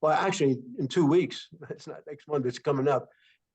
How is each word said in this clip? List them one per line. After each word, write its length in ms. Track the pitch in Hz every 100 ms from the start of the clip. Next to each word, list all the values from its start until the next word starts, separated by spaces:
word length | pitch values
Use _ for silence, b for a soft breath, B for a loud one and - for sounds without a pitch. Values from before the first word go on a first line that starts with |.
Well, 120 | 156
actually, 460 | 160 185 185 143 127 - -
in 100 | 131
two 180 | 185 156
weeks. 420 | 170 160 - - -
<laughs> 100 | 123
It's 180 | - -
not 140 | - -
next 200 | 147 -
month, 180 | 147 123
it's 140 | 123
coming 280 | - 139 135
up. 220 | 131 - b b b _